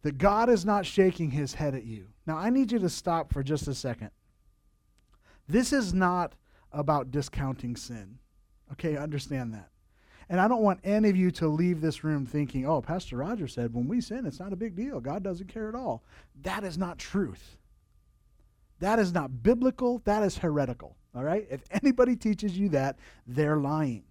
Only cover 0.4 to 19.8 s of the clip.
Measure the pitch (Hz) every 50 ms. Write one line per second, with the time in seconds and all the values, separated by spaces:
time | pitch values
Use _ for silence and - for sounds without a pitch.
0.4 | 233 240 240 202 170 208 208 202 190 - - - 190 185 - - 170 147 123 147
1.4 | 147 135 - - 160 147 135 131 107 113 113 107 92 104 110 _ _ - 160 160
2.4 | 180 220 247 269 269 208 233 233 185 170 - - - 185 170 165 160 - - 143
3.4 | 139 135 156 143 - 147 135 - - 135 117 - 113 107 _ _ _ _ _ _
4.4 | _ _ _ _ _ _ _ _ _ _ _ _ _ _ _ _ _ _ - _
5.4 | _ - 147 226 254 - 285 277 240 185 175 185 185 175 180 180 175 156 - _
6.4 | _ _ _ _ _ _ - 147 143 143 156 147 127 135 123 147 135 - - -
7.4 | 147 135 127 120 - 120 120 - - - 117 113 101 95 107 123 _ _ _ _
8.4 | _ _ _ _ _ _ 135 - - 165 151 143 147 156 147 143 - - 147 131
9.4 | 123 117 110 107 92 _ _ _ _ _ _ _ _ _ _ - - - 180 180
10.4 | 185 220 247 233 220 202 185 185 - 185 202 214 220 214 196 185 185 180 175 -
11.4 | 165 156 151 156 175 180 180 156 151 160 143 - - 156 156 143 135 117 117 147
12.4 | 147 123 - 131 127 139 165 143 113 - 160 185 - - 123 120 135 180 233 220
13.4 | 175 123 - - 120 117 113 120 120 135 208 247 233 - 208 254 254 - - -
14.4 | - 202 196 180 220 226 180 175 226 277 277 - - - 147 202 190 196 180 170
15.4 | 190 185 - 226 220 214 220 247 262 208 - 113 _ _ - - - - _ -
16.4 | 139 185 - 214 208 185 160 170 190 175 170 - - - - 196 196 127 92 -
17.4 | - - - - _ _ _ _ _ _ _ _ _ _ _ _ _ _ _ _
18.4 | _ _ _ _ _ _ _ _ 175 196 220 226 208 180 170 175 147 135 131 120
19.4 | 113 202 247 240 247 262 254 -